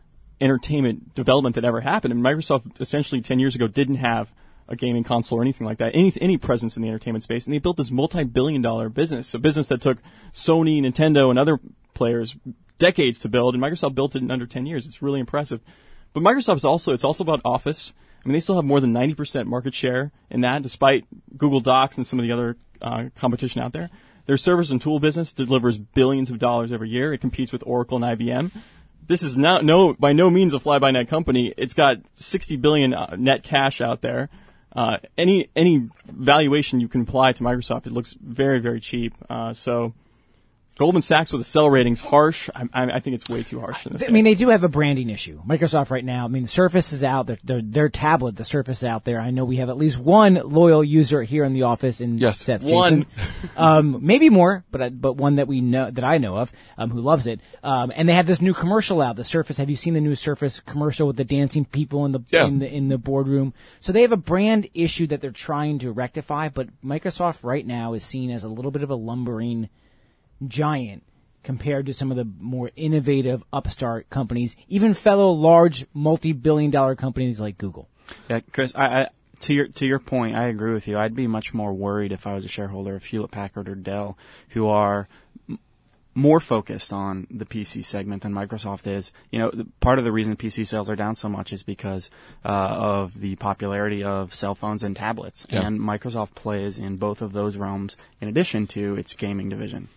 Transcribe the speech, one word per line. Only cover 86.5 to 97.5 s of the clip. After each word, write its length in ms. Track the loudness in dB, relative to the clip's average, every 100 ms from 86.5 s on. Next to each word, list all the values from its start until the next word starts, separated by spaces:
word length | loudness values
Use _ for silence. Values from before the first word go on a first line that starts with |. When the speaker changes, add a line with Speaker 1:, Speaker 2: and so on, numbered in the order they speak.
| -2 -4 -10 -8
Speaker 4:
on 360 | -6 -6 -8 -10
the 160 | -12 -10
P 160 | -10
C 180 | -10 -8
segment 440 | -8 -8 -8 -8
than 100 | -8
Microsoft 540 | -6 -8 -10 -10 -10 -8
is. 240 | -8 -8 -16 _
You 80 | -6
know, 120 | -4
the, 160 | -6 -10 _
part 220 | 2 2
of 40 |
the 60 | 2
reason 240 | -2 -2
P 160 | -4 -6
C 140 | -6
sales 260 | -6 -6 -6
are 60 | -4
down 180 | -6
so 140 | -6 -6
much 240 | -8 -8
is 100 | -12
because, 480 | -12 -10 -8 -8 -10 -18 -20 -12
uh, 40 | -6
of 720 | -2 -2 -2 -2 -2 -4 -8
the 160 | -10 -6
popularity 640 | -6 -4 -4 -4 -4 -4
of 320 | -4 -6 -6
cell 220 | -6 -6 -6
phones 260 | -8 -6
and 140 | -8 -6
tablets. 500 | -6 -6 -10 -16 -8
Speaker 3:
Yeah. 160 | -4
Speaker 4:
And 140 | -4 -4
Microsoft 560 | -4 -6 -6 -8 -8
plays 460 | -10 -8 -6 -6 -8
in 160 | -10 -6
both 260 | -6 -6
of 100 | -8
those 240 | -6 -6